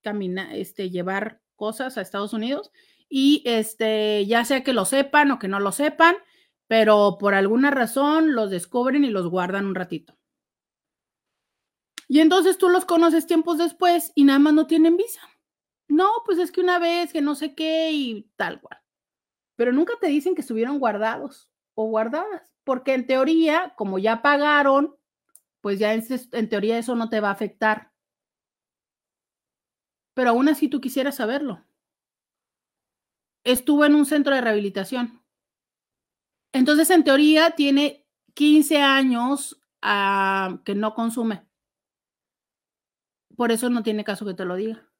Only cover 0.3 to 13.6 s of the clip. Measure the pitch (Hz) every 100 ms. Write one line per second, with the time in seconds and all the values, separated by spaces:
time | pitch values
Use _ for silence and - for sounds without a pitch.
0.3 | 185 185 - 190 - 190 180 175 196 214
1.3 | - _ _ 208 220 262 254 185 202 208
2.3 | 226 226 294 415 _ _ _ _ 269 277
3.3 | 294 247 226 220 - 220 220 214 208 202
4.3 | 233 233 269 262 240 185 269 277 302 285
5.3 | 262 190 196 202 190 294 302 330 381 _
6.3 | _ _ _ _ 226 220 208 202 196 202
7.3 | 196 196 240 285 277 226 269 285 311 320
8.3 | 247 208 180 - 247 247 285 277 196 175
9.3 | 180 180 196 196 180 180 160 _ _ _
10.3 | _ _ _ _ _ _ _ _ _ _
11.3 | _ _ _ _ _ _ - _ 285 320
12.3 | 370 359 370 370 359 - 339 339 320 320
13.3 | 339 330 311